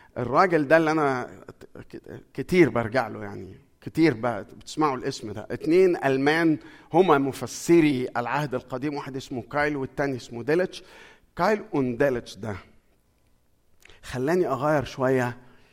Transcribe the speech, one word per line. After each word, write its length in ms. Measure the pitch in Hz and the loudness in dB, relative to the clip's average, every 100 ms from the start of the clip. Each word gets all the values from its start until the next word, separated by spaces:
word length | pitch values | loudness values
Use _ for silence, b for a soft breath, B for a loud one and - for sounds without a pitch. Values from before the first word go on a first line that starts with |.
| B - | B -10
الراجل 500 | 120 139 190 170 139 | -2 2 4 2 4
ده 80 | 160 | 4
اللي 140 | 156 | 4
أنا 500 | 156 143 131 123 - - - - - - 117 - - - - | 2 0 -2 -6 -14 -20 -20 -20 -20 -18 -18 -16 -18 -14 -10
كتير 360 | 131 180 151 | 0 6 6
برجع 380 | 120 113 123 113 | 4 -2 -2 -4
له، 140 | 107 | -6
يعني 380 | 101 104 92 - _ _ | -12 -12 -14 -18 _ _
كتير 340 | - - 160 117 | -8 2 2 2
ب-، 120 | 123 | -2
بتسمعوا 720 | 107 92 - - - 151 127 | -4 -8 -16 -10 -2 0 0
الاسم 360 | 113 131 110 | -6 -8 -10
ده. 140 | 104 - | -10 -10
اتنين 540 | 120 - 175 190 170 135 | -6 2 4 4 4 0
ألمان 540 | 135 139 160 165 151 B B B | 2 2 2 2 0 B B B
هما 260 | 156 185 143 | 2 4 4
مفسري 880 | 139 123 123 - - 170 151 131 123 113 | 2 -4 -8 -6 4 6 6 2 -2 -4
العهد 380 | 120 127 147 123 | -2 -2 -2 -6
القديم، 400 | - 127 147 143 | -6 -6 -6 -6
واحد 220 | 135 131 | -8 -10
اسمه 260 | - 127 | -8 -10
كايل 340 | 110 143 147 147 | -6 -2 -2 -2
والتاني 400 | 131 - 139 127 | -6 -4 -4 -4
اسمه 260 | - 117 | -8 -8
ديليتش. 400 | 120 165 185 - B B B B _ - | -2 0 0 -4 B B B B _ -2
كايل 280 | 180 214 - 151 | 0 0 -2 -2
أونديليتش 640 | 127 117 139 123 - - | -2 0 0 0 -6 -12
ده 200 | 110 95 - _ _ _ _ _ _ _ _ _ _ _ b b | -10 -10 -12 _ _ _ _ _ _ _ _ _ _ _ b b
خلاني 440 | - 127 131 180 160 | -12 -6 -2 -2 -2
أغير 360 | 127 147 151 123 | -2 0 0 -2
شوية 540 | - 131 131 123 123 b b b | -2 0 0 0 -6 b b b